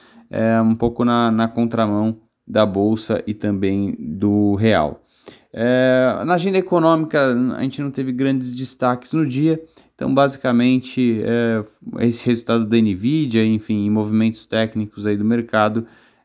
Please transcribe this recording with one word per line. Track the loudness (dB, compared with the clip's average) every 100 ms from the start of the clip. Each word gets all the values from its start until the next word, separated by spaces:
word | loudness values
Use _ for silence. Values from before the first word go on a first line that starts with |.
| _ -20 -10
é, | -2 0 2
um | 2
pouco | 2 -2 0 0
na, | 2 2
na | 2 0
contramão | -2 -2 0 -2 0 -2 -4 _ _ -4
da | 0 2
bolsa | 2 0 0 -2 -4 -4
e | -6
também | -4 -2 0 0 -2 -6
do | -8 -2 0 2 2 2
real. | 2 2 0 -6 _ _ -20 -20 _
É, | -4 0 2 2 4 2 0 0
na |
agenda | 0 0 0
econômica, | 2 2 4 2 0 0 2 2 0 -2
a |
gente | -6 -4
não | -8
teve | -6 -4
grandes | -2 0 0 -4
destaques | -8 -10 -4 -2 -2 -4
no | -2
dia, | 0 0 0 0 -6 _ _ -8
então, | -2
basicamente, | 2 2 0 0 2 4 2 -2 -2 0 0
é, | -2 0 0 -2 -4 _ -12 -2
esse | 0 0
resultado | 0 -2 0 0 2
da | 2
Nvidia, | 2 0 0 0 0 2
enfim, | 2 0 -2 -2 0
movimentos | 0 0 0 0 -2 -4
técnicos | -2 -2 -4 -8 -6 -4
aí | -2
do | 0
mercado, | -2 0 0 2 0 -6 -12 _ _